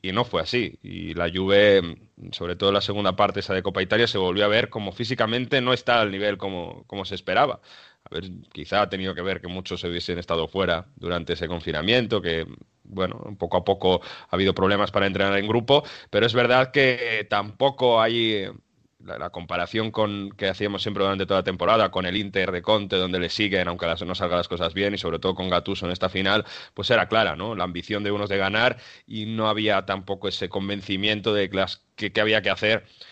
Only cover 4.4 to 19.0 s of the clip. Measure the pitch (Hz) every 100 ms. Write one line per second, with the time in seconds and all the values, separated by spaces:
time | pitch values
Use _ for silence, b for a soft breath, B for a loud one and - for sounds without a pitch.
4.4 | 104 107 - 113 98 92 117 127 110 120
5.4 | 123 139 123 123 - 120 104 98 104 101
6.4 | 98 90 85 - - 101 92 92 - 98
7.4 | 139 - B B B B - 85 95 90
8.4 | - - 76 98 101 95 95 80 92 90
9.4 | 87 92 92 90 92 85 - 87 - 85
10.4 | 78 95 90 82 - - 87 87 80 82
11.4 | 85 87 78 78 90 123 113 110 87 82
12.4 | 80 - - _ - 98 92 - - 101
13.4 | 87 92 87 98 92 90 - - - 87
14.4 | 95 92 95 101 101 101 98 95 98 98
15.4 | 104 117 113 143 147 B B 104 113 120
16.4 | 120 127 131 143 131 123 120 110 104 104
17.4 | 101 101 139 135 127 113 113 117 113 107
18.4 | 98 104 _ _ _ _